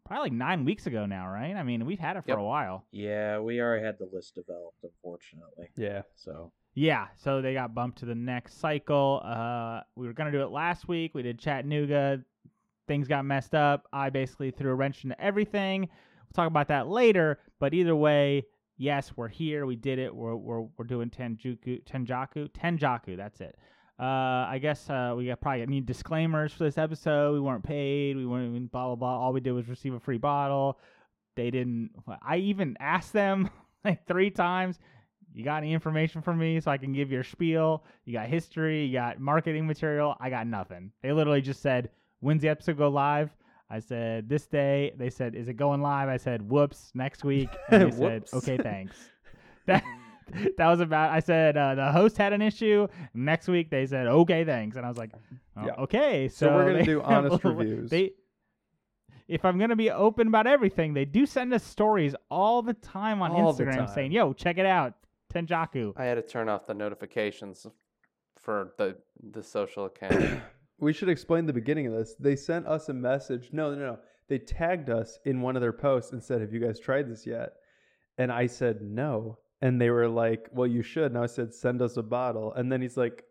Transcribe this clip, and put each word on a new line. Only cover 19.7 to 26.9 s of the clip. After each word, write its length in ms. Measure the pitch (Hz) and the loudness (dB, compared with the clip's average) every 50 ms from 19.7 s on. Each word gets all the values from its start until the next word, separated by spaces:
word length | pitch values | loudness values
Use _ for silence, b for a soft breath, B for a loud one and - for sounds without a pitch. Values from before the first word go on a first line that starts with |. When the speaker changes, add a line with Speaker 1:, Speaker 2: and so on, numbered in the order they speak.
| 123 | -6
Speaker 1:
did 200 | 113 110 135 131 127 | -4 -4 -4 -2 -2
it. 140 | 131 - - | -4 -6 -8
We're, 220 | 123 117 117 117 | -8 -8 -6 -8
we're, 260 | 110 98 117 117 113 113 113 _ | -8 -8 -8 -8 -8 -8 -10 _
we're 80 | - 117 | -12 -8
doing 240 | 120 123 120 117 120 | -6 -6 -4 -6 -6
Tenjuku, 760 | - - 123 117 113 110 - 127 120 - - 127 123 - - | -8 -8 -8 -8 -8 -6 -6 -8 -8 -8 -8 -8 -8 -8 -10
Tenjaku, 640 | - - 131 123 113 127 127 135 - - 151 147 147 | -10 -8 -8 -6 -4 -4 -6 -6 -8 -8 -10 -10 -10
Tenjaku. 680 | - - - 170 170 151 151 131 123 113 - - 92 | -10 -6 -4 -2 -2 0 0 0 0 -2 -6 -10 -10
That's 240 | 92 101 104 _ - | -10 -12 -14 _ -14
it. 140 | 92 - - _ b b b b b b b - | -16 -16 -16 _ b b b b b b b -8
Uh, 40 | 127 131 131 131 131 131 127 127 127 87 | -4 -2 -2 0 0 0 0 -2 -2 -2
I 100 | 131 135 | -4 -4
guess, 260 | 139 151 143 - - - | -2 -2 -4 -4 -6 -6
uh, 260 | 143 127 123 120 120 | -4 -4 -2 -2 -2
we 80 | 123 123 | -4 -4
got, 120 | 123 120 - | -4 -6 -4
probably 240 | - 143 135 120 117 | -4 -4 -4 -2 -2
need 200 | 139 139 135 127 | -2 -2 -4 -2
disclaimers 640 | 117 127 - - - 160 160 165 165 160 151 151 147 - | -4 -6 -8 -6 -4 -2 0 0 0 0 0 -2 -2 -2
for 120 | - 165 | -2 -2
this 120 | 147 - | -2 0
episode. 560 | 160 156 156 | 0 -2 -2